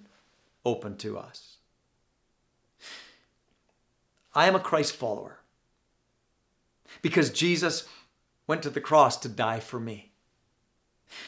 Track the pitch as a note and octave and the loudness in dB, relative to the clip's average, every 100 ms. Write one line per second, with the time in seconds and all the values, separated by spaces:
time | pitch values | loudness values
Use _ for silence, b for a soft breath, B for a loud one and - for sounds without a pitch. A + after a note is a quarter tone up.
0 | b b b b b _ B2 A2+ G#2 G2 | b b b b b _ -4 -4 -6 -10
1 | G#2+ G2+ - - - - _ _ _ _ | -10 -10 -12 -18 -20 -20 _ _ _ _
2 | _ _ _ _ _ _ _ _ B B | _ _ _ _ _ _ _ _ B B
3 | B B B _ _ _ _ _ _ _ | B B B _ _ _ _ _ _ _
4 | _ _ _ D3 F3+ F#3 - D#3 C#3+ - | _ _ _ 2 4 4 2 0 0 -4
5 | A2+ G#2 - - _ _ _ _ _ _ | -6 -6 -10 -20 _ _ _ _ _ _
6 | _ _ _ _ _ _ _ _ B B | _ _ _ _ _ _ _ _ B B
7 | E3+ F3+ C#3+ - F3 E3 E3+ - B B | 2 4 4 2 2 2 0 -2 B B
8 | B _ _ _ - D#3+ D3 C#3+ - D#3 | B _ _ _ -4 -4 -4 -6 4 6
9 | B2+ - B2 G#2 A2 A2+ - B2 A2+ G#2 | 6 4 -6 -2 -2 -2 -6 -8 -8 -12
10 | - _ _ _ _ _ _ _ _ _ | -18 _ _ _ _ _ _ _ _ _
11 | _ B | _ B